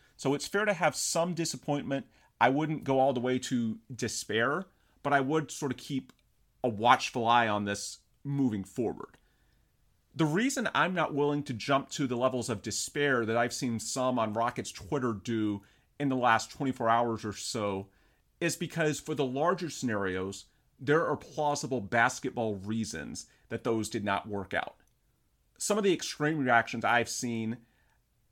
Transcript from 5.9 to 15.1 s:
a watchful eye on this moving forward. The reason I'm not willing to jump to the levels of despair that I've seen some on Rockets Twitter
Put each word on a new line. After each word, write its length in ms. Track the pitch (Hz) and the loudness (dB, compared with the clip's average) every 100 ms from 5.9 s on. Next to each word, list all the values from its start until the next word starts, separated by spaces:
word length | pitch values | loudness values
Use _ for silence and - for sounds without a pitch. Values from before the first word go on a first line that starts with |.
| 135 - _ _ _ _ _ | -6 -6 _ _ _ _ _
a 40 | 127 | -4
watchful 580 | 104 117 127 - 127 113 | 2 6 6 4 -2 4
eye 220 | 120 113 | 4 4
on 160 | 104 | 2
this 340 | 101 101 - - _ _ | 0 -4 -6 -14 _ _
moving 400 | 139 139 127 104 | -6 0 0 0
forward. 520 | 95 - 107 - - - _ _ _ _ _ _ _ _ _ | -4 -2 -2 -2 -10 -18 _ _ _ _ _ _ _ _ _
The 100 | - | -2
reason 440 | 156 170 262 269 220 | 0 2 0 0 -2
I'm 200 | - 170 | 0 0
not 200 | 180 151 | 0 0
willing 300 | 143 147 147 | 2 2 0
to 80 | 143 | -4
jump 380 | 113 - 139 - | -6 0 0 0
to 180 | - 135 | -4 -2
the 80 | 120 | 2
levels 340 | 127 123 113 | 0 0 -2
of 120 | 101 | -4
despair 640 | 110 - - 143 143 123 | -4 -6 -6 0 2 2
that 120 | 110 117 | 2 2
I've 160 | 120 | 0
seen 260 | - 127 113 | -2 -2 -2
some 400 | - 135 127 123 | -4 -2 0 2
on 140 | 110 | 0
Rockets 400 | 107 120 - 104 | 0 0 -2 -10
Twitter 400 | - - 147 123 | -12 -4 -2 0